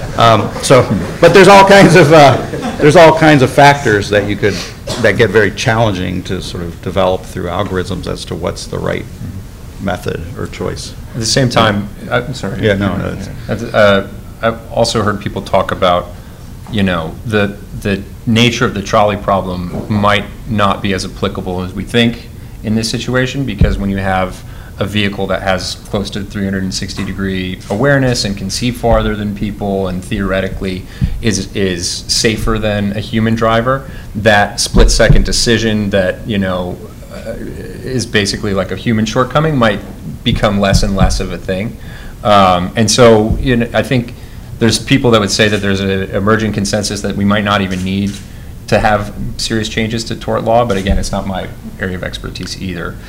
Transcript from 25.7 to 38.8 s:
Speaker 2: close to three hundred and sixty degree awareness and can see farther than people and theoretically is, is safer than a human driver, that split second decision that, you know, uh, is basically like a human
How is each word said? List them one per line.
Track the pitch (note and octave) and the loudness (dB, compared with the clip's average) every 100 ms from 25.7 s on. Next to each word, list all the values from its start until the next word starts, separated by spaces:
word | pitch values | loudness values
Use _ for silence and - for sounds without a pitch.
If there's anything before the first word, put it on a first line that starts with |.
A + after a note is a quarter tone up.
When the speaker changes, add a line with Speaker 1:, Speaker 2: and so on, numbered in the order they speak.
Speaker 2:
close | - - G#2 F#2+ | -10 -6 -6 -4
to | G#2 | -8
three | G2+ G#2 | -8 -4
hundred | G2 F#2+ | -4 -2
and | F#2+ | -4
sixty | - G2 - | -6 -6 -6
degree | G2 G2+ G2 F#2 F2+ F#2 - | -8 -4 -4 -4 -6 -8 -6
awareness | G#2 C#3+ C#3 B2+ A#2+ | 0 2 2 2 0
and | G#2 G2 | -2 -4
can | G2 | -6
see | - A#2+ | -4 -4
farther | A#2 A#2 A2 G#2+ G#2 | -2 2 2 2 -2
than | G#2 | -4
people | G2 G#2+ G2+ G2+ G2 F#2 | -4 -6 -4 -4 -2 -2
and | F2+ | -4
theoretically | F#2+ G#2+ G2 F#2+ F#2+ - G2 F#2 - - - - | -6 -4 0 0 -2 -4 -6 -6 -10 -4 -4 -2
is, | A#2 F#2+ F#2+ G#2+ | -2 -2 -4 -2
is | F#2+ F2 F#2 | -2 -2 -6
safer | - - - A2+ G#2+ A2+ A2 | -8 -4 0 0 0 0 0
than | G#2+ G#2 G2+ G#2 | 0 0 -2 -4
a | |
human | G#2 A2+ A2+ | -4 0 0
driver, | A2+ A2+ A2+ B2 C3+ - - - | 2 2 2 2 -2 -6 -14 -10
that | G#2+ G#2 G#2 G2+ - | 0 4 4 2 -2
split | - - - | 2 6 6
second | - A2 G2+ | 6 6 6
decision | F#2+ F#2 A#2+ A2 A2+ G#2+ G2+ | 4 0 2 2 2 0 0
that, | G2 F#2 F2 - | 2 0 -2 -4
you | G2+ | -2
know, | F#2+ F2+ F2+ F2+ - - - | -2 -2 -4 -8 -14 -16 -16
uh, | - A#2 A2 | -14 -12 -10
is | - G2 - - - B2+ G2+ | -10 -10 -12 -12 -6 -4 0
basically | G#2+ G2 G#2 G#2+ | 0 0 -2 -2
like | G2 F#2 | -2 -2
a | |
human | G2 | -4